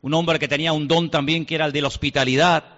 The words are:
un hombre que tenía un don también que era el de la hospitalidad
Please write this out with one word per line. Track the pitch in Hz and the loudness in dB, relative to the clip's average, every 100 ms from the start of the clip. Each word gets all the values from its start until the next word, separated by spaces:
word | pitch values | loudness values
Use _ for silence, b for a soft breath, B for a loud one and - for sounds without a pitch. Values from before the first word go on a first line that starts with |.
un | 139 | 0
hombre | 160 170 160 | 0 0 0
que | 147 | 0
tenía | 143 165 | -2 0
un | 156 147 | -2 2
don | 165 170 | 0 2
también | 151 143 165 | -2 0 -2
que | 151 160 | -2 -2
era | 156 | -2
el | |
de | 143 | 0
la | 139 | -2
hospitalidad | - 147 143 131 131 175 160 - | -2 -2 0 2 4 4 2 -2